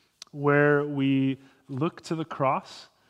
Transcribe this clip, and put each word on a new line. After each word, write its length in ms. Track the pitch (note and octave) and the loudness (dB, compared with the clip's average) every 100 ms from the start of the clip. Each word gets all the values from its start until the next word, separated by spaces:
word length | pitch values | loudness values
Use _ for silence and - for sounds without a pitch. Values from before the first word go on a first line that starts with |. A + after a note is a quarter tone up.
| _ _ - | _ _ -18
where 540 | D3 C#3+ C#3+ D3 D3 | -4 2 4 4 2
we 540 | D3 C#3 C3+ C3+ C3+ C3 - _ - | 0 -2 0 2 0 -2 -10 _ -14
look 320 | C3 E3 - | -6 -4 -6
to 120 | - | -8
the 100 | E3 | -8
cross 640 | D#3 - C3+ E3 - - - _ | -8 -2 -2 -2 -6 -20 -20 _